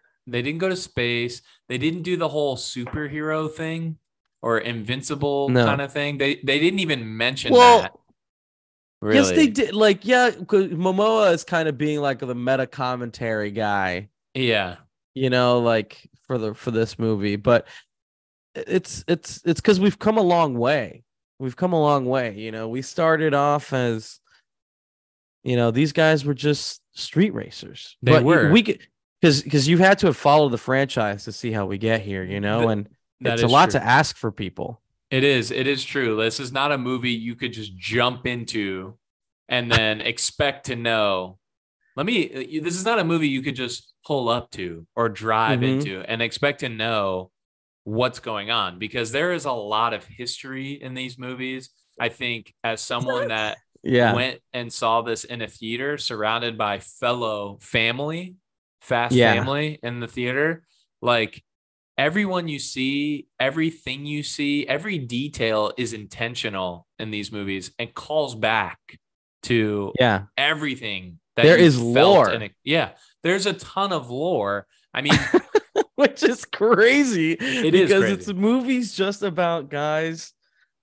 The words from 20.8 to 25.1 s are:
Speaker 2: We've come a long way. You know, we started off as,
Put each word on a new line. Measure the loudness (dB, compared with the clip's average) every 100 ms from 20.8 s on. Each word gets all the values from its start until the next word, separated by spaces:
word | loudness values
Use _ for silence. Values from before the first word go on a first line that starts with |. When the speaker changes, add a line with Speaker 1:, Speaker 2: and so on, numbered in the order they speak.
| -2 -10 _ _ _ _
Speaker 2:
We've | -10 -4
come | -2
a | 2
long | 4 2 2
way. | -2 -2 -6
You | -10
know, | -8 -8
we | -8
started | -8 -2 2 2 2
off | 2 2 0 -2
as, | -2 0 -2 -6 -20 _ _ _ _ _ _ _ _ _